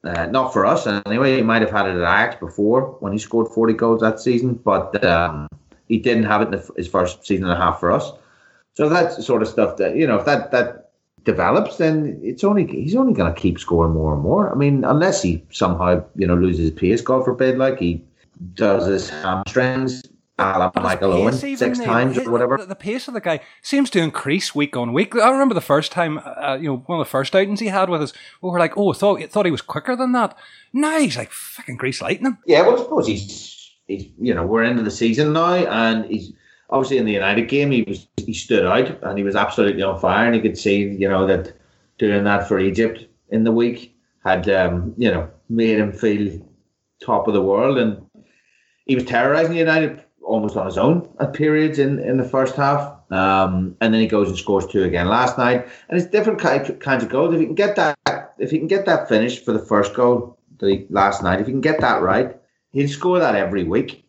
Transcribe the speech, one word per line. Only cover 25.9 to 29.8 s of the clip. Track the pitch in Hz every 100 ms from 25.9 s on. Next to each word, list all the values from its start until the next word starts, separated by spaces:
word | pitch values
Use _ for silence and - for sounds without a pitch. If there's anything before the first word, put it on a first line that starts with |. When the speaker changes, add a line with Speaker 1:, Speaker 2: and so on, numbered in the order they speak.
Speaker 2:
time, | 180 165 151
uh, | 135 - 143 135
you | 156
know, | 127 127
one | 170
of | -
the |
first | 135 135
outings | 190 196 208
he | 220
had | 190 185
with | 165
us, | 147 - - -
we | 185
were | 175
like, | 160 -
"Oh, | 202
thought, | 139 202 175 156
thought | 208 185
he |
was | 131
quicker | - 151